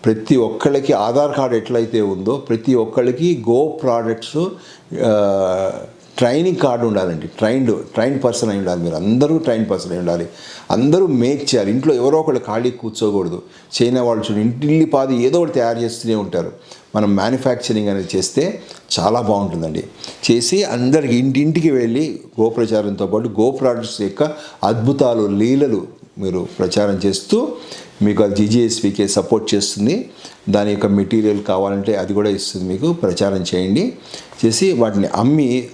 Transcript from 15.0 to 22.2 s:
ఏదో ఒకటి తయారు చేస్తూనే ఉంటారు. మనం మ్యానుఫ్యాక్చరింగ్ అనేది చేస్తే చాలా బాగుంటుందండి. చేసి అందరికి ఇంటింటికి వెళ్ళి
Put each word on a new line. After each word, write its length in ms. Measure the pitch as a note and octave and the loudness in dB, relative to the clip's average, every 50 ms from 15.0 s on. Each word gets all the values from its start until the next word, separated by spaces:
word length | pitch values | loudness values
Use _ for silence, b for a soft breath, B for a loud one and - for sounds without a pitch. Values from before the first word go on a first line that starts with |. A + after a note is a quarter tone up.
| C3+ C3+ C3 A#2+ A#2+ | 2 2 0 2 2
ఏదో 180 | C3 D3 F3 | 2 2 2
ఒకటి 100 | E3+ D3 | 0 0
తయారు 280 | - C#3 A#2 A#2 A#2 A#2 | 0 0 0 0 0 -2
చేస్తూనే 360 | A#2+ A2+ A2+ - - A2+ A2 | -4 -4 -6 -6 -2 -2 -2
ఉంటారు. 360 | G#2+ G2+ F2+ E2+ F2 E2 - - B B B B B B B - | -2 -2 -2 -4 -4 -4 -4 -10 B B B B B B B -2
మనం 200 | G#2+ G#2 G2+ G2+ | 0 2 2 2
మ్యానుఫ్యాక్చరింగ్ 720 | G2 F#2+ A2+ C3 C3 - C3 - - - - A#2 A2 G#2 G#2 | 2 2 0 0 0 0 0 0 0 -2 -2 -2 0 0 0
అనేది 280 | G2 G2 F#2 - - | -2 -2 -4 -2 -2
చేస్తే 440 | F#2+ F#2 - - C3+ D3+ F#3+ A3 B B B B B B - - - | -2 -2 0 0 0 -2 -2 -4 B B B B B B -6 -4 0
చాలా 220 | E2+ G2+ A2+ A#2+ | 0 2 0 2
బాగుంటుందండి. 640 | A#2 G#2 G#2+ G2+ G2+ F2+ E2 E2+ E2 D#2+ D#2 E2 - - B B B B B B - - | 0 0 0 0 0 -2 -4 -4 -6 -4 -6 -6 -8 -8 B B B B B B 2 2
చేసి 320 | A#2 A#2+ B2 - F#3 G3 G3+ | 2 4 4 0 0 0 0
అందరికి 520 | - A#2 B2 B2 B2+ C#3 D#3+ C#3+ C3 A#2 | 0 -2 0 2 2 2 2 2 2 2
ఇంటింటికి 560 | A#2+ B2+ C3+ C3 C3+ D3 D#3 D#3 F3+ D#3 E3 | 2 2 2 2 2 2 2 2 2 2 2
వెళ్ళి 480 | C#3 B2+ A#2+ A#2 A#2 C3+ D#3+ D3 G2 - | 2 2 0 0 0 -2 -2 -4 -6 -10